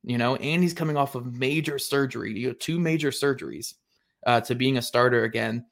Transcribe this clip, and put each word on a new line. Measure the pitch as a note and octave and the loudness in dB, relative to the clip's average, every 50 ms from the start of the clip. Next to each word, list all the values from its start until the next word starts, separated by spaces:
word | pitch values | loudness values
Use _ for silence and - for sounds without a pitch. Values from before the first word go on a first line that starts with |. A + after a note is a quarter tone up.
you | - - B2 A#2+ | -4 -2 0 2
know, | A#2 B2 C3 | 2 2 0
and | - - C#3+ D#3 F3 | 0 -2 0 2 2
he's | F3+ E3+ E3 | 2 2 2
coming | E3+ E3 D#3 D3+ | 0 -2 -2 0
off | C#3+ C#3 C3+ - | 0 0 0 -2
of | B2+ A#2+ B2+ A#2+ B2 | -8 -8 -8 -6 -2
major | C3 C3 D3 D#3+ D3+ D#3 C#3+ C3+ | -2 0 0 0 -2 -2 -4 -4
surgery, | - - - C#3 C#3 C3 - A2+ G2+ G#2+ A2 | -4 0 0 0 0 0 -2 -6 -6 -6 -6
you | G2+ A#2+ B2+ | -4 -4 -4
know, | A#2+ | -6
two | - - - E3 E3+ | -6 -4 -4 -2 0
major | F3 D#3+ D#3 D#3 D3+ C#3+ | 2 2 2 2 0 0
surgeries, | - - - C#3+ C3+ B2+ - C2+ A#1 D2+ - - - _ _ _ _ _ _ _ _ _ - | -2 0 0 0 0 0 -4 -10 -10 -10 -12 -12 -14 _ _ _ _ _ _ _ _ _ 0
uh, | - A#2+ A#2 | 2 2 2
to | A2+ - B2+ | 2 0 -2
being | B2 B2+ C3 C3+ B2 | 0 2 2 2 0
a | |
starter | A#2 - - A#2+ B2 B2 A#2+ A#2+ A2+ | -2 0 4 4 6 6 6 4 2
again. | A2+ A2 A2+ A2+ A2+ A2+ A#2+ A#2+ _ | 2 0 -2 -2 -2 -4 -4 -8 _